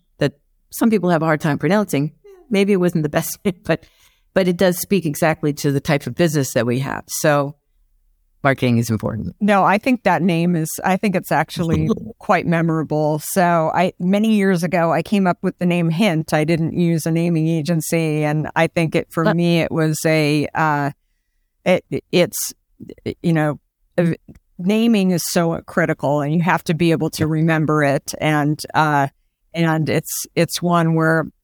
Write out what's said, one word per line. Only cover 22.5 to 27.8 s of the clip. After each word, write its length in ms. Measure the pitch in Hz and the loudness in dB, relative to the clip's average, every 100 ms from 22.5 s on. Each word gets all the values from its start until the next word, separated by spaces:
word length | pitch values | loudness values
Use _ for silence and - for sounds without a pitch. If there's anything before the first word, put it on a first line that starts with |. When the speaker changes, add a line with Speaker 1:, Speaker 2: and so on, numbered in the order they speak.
| - _ - - - - - | -10 _ -20 -20 -14 -12 -6
Speaker 2:
you 120 | 175 | -2
know, 260 | 160 151 143 _ _ _ - | 0 0 -4 _ _ _ -2
a, 180 | 170 - _ - _ - | -2 -2 _ -20 _ -8
naming 540 | 180 220 233 220 185 | -2 2 2 2 2
is 120 | 175 - | 0 0
so 320 | 190 170 165 - | 0 0 -2 -6
critical 540 | - 160 156 135 147 | -2 -2 -2 -2 -2
and 120 | 143 | 0
you 80 | 160 | 0
have 220 | 170 165 | 0 -2
to 100 | - | -2
be 180 | 160 170 | 0 2
able 180 | 160 156 | 2 -2
to 160 | - 156 | -2 -2
remember 560 | 160 165 160 151 151 | 0 0 2 2 2